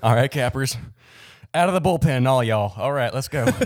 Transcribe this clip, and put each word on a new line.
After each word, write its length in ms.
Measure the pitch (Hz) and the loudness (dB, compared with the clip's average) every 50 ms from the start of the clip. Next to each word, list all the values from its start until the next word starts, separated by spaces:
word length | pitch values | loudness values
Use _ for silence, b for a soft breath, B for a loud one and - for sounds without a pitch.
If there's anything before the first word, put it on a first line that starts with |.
All 120 | - 113 117 | 2 2 4
right, 160 | 113 123 139 | 4 2 0
Cappers. 460 | - 151 127 123 - 131 135 127 - 117 92 80 - B B B B B B B B B B B | 0 -2 -2 -2 -2 -4 -4 -4 -6 -8 -12 -16 -18 B B B B B B B B B B B
Out 160 | _ 156 175 180 | _ 0 2 2
of 60 | 185 | 2
the 60 | 185 | 2
bullpen, 480 | 156 185 180 160 - 165 139 127 123 131 | 0 0 0 2 2 0 2 2 2 2
all 160 | 135 127 123 | 2 2 2
y'all. 280 | 113 110 107 104 101 92 | 2 0 0 0 -2 -4
All 160 | 98 98 131 | -4 -4 -2
right, 200 | 143 143 127 117 | -2 0 -2 -2
let's 160 | - 127 131 - | -2 -4 -8 -6
go. 180 | - 147 123 - 247 - 254 | -4 -2 0 0 0 0 -2